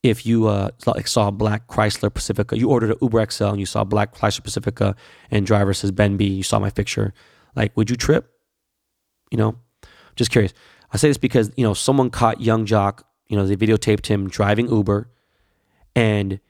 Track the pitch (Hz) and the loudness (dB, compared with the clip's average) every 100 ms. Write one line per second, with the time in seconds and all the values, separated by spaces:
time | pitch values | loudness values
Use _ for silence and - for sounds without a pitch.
0 | 127 110 113 113 110 101 98 - - - | 2 0 0 2 2 0 -2 -4 -4 -4
1 | - - 101 101 107 107 - - 107 - | -2 0 0 0 -2 -2 -4 0 0 0
2 | - - - 110 104 113 127 127 110 113 | -4 -4 -6 -4 -2 0 2 2 2 0
3 | 131 113 107 - 104 101 98 - 101 107 | 0 0 0 -2 -2 -2 -4 -2 0 0
4 | 104 - 107 - - - - 120 101 101 | -2 -2 -2 -2 -6 -6 -6 -2 -2 -2
5 | - - - 107 95 107 98 95 101 95 | -12 -20 -4 -2 2 2 2 0 -2 2
6 | 104 98 101 95 95 110 101 - 101 - | 2 2 0 -2 0 0 0 -4 -4 -4
7 | 104 - _ _ _ - 107 - 113 120 | -4 -6 _ _ _ -4 -2 0 -2 -2
8 | - 156 - _ _ _ _ _ _ _ | 0 0 0 _ _ _ _ _ _ _
9 | _ _ _ 117 110 117 _ _ - _ | _ _ _ -2 -2 -2 _ _ -20 _
10 | _ - 131 - 98 - _ _ _ 107 | _ -4 0 2 0 -4 _ _ _ 0
11 | 151 139 127 127 107 - 117 98 - 135 | 0 2 0 0 0 0 0 0 0 2
12 | 127 - 117 110 113 113 107 107 101 - | 0 2 0 0 0 0 2 2 0 -4
13 | _ _ _ 104 95 98 107 110 - 104 | _ _ _ 0 0 0 2 2 2 0
14 | - 104 98 - 101 104 120 113 101 104 | 0 -2 -2 0 2 2 2 0 2 -2
15 | 113 _ _ _ _ _ _ _ _ - | -4 _ _ _ _ _ _ _ _ 0
16 | 113 104 98 98 _ | 2 0 -2 -6 _